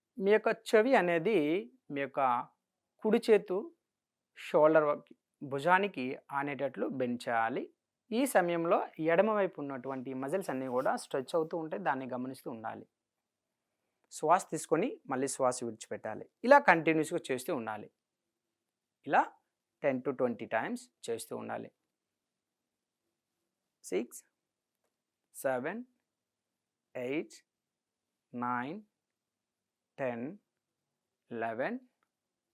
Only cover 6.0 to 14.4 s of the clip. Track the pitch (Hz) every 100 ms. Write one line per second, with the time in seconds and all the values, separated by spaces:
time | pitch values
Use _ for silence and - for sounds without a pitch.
6 | 127 135 - 139 143 135 135 190 311 135
7 | 123 120 127 117 113 151 339 _ _ _
8 | - 226 277 196 175 170 165 220 - -
9 | 160 170 214 214 190 - 143 131 135 135
10 | 131 131 139 190 175 131 131 123 160 240
11 | - 143 131 170 160 175 156 196 165 131
12 | 127 127 131 131 165 113 110 107 - _
13 | _ _ _ _ _ _ _ _ _ _
14 | _ - 156 185